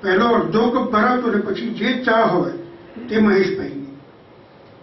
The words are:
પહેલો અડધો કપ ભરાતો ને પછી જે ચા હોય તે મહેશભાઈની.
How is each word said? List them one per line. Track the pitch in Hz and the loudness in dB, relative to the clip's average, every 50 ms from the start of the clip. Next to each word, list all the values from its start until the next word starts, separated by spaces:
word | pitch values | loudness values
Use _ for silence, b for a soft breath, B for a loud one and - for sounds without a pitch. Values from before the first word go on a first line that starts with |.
| 202 | 0
પહેલો | 196 185 190 233 | 2 2 2 4
અડધો | 233 233 202 165 156 160 220 233 247 | 4 2 2 0 0 0 2 2 2
કપ | 240 254 - - - | 2 0 -2 0 0
ભરાતો | 214 220 254 247 240 - 226 | 2 2 2 0 0 0 0
ને | 202 202 | 0 0
પછી | - 196 196 - 233 226 | -2 -2 -4 -4 -4 -6
જે | - - 214 254 254 - - | -6 -4 -2 -2 -2 -2 0
ચા | 233 220 220 226 | 0 2 2 2
હોય | 214 175 170 143 - - - - - - - - - - 220 233 240 | 2 2 0 -2 -2 -6 -10 -12 -14 -18 -20 -20 -20 -18 -16 -10 -4
તે | 214 220 | 0 2
મહેશભાઈની. | 214 202 190 190 175 - - - 143 143 143 139 - - - - - - - - - - - - - - - - - - - - | 4 4 4 4 2 0 -2 -6 -6 -8 -10 -12 -12 -14 -16 -20 -20 -20 -20 -20 -20 -20 -20 -20 -20 -20 -20 -20 -20 -20 -20 -20